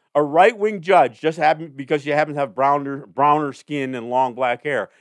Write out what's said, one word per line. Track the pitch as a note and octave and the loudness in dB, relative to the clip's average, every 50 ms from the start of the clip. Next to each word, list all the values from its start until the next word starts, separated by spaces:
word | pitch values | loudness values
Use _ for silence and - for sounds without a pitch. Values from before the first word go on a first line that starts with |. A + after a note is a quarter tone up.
| _ _ _ | _ _ _
a | C#3+ | 0
right-wing | D3+ C#3+ D3 E3 F#3 A#3 B3 G#3 G#3 G#3+ G#3+ G3 | 0 2 4 4 4 4 4 2 -2 -4 -4 -4
judge | D#3 F3+ G3 F3 C#3+ A#2+ A2 - | -2 2 4 4 4 4 0 -2
just | - D#3 D#3+ E3+ | -4 -4 -2 0
happened, | D3+ D#3 D#3+ D#3 E3 D#3 C3+ C3+ | 0 0 0 0 -4 -12 -14 -14
because | C3+ B2+ D#3+ D3 | -6 -4 -4 -4
she | C3 D3 | -2 -2
happens | C#3+ D3 D#3 D3+ C#3+ | -2 0 -2 -2 -2
to | D3 | -4
have | C#3+ B2 F#2 | -6 -6 -2
browner, | B2+ C3+ C#3 C#3+ C#3+ C#3 C#3 C#3 C#3 C#3 | 0 0 2 2 0 -2 -6 -8 -10 -12
browner | G2+ _ C3 C#3 D3 D3 D#3 D3+ C#3 B2+ | -12 _ 0 2 4 4 2 0 -4 -8
skin | - - - D3 C#3+ C3+ C3 C3 | -12 -12 -10 -8 -6 -6 -6 -6
and | B2 A2+ A#2+ | -8 -8 -4
long | B2 B2+ C3 B2+ A#2 | -2 0 0 0 -2
black | B2 C3 B2 B2 B2 | -4 -4 -2 -4 -4
hair. | - D3+ C#3 A#2 F#2+ - _ _ | -4 -6 -4 -4 -6 -6 _ _